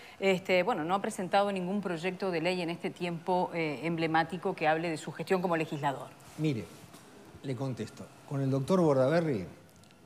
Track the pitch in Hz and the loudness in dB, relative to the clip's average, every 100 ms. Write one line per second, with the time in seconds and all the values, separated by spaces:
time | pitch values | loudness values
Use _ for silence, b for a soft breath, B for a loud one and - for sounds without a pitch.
0 | B - 196 180 - 185 180 165 156 196 | B -2 2 2 2 2 2 0 0 0
1 | 214 208 175 196 202 190 180 202 190 170 | -2 -4 2 2 2 0 -2 -2 -2 -2
2 | 185 185 196 170 170 185 165 170 180 - | -4 -2 -2 0 0 0 -2 -4 -6 -6
3 | 175 170 190 180 180 170 156 135 160 165 | -6 -4 0 0 0 -2 -2 -2 -2 0
4 | 160 160 165 180 190 - 156 160 170 156 | 2 2 0 -2 -4 0 2 2 0 -4
5 | - 147 165 190 180 165 156 151 143 135 | -6 -8 0 0 2 0 -2 -2 -2 -4
6 | 127 - - - 156 120 90 - - - | -8 -18 -14 -2 0 0 -6 -14 -20 -20
7 | - - - - 139 123 135 117 - - | -20 -20 -20 -12 -8 -4 -4 -6 -8 -12
8 | - - - 139 135 135 135 190 160 131 | -18 -18 -8 -2 0 0 4 4 6 6
9 | 131 165 160 110 87 - - - - - | 4 4 2 -2 -4 -14 -20 -20 -20 -20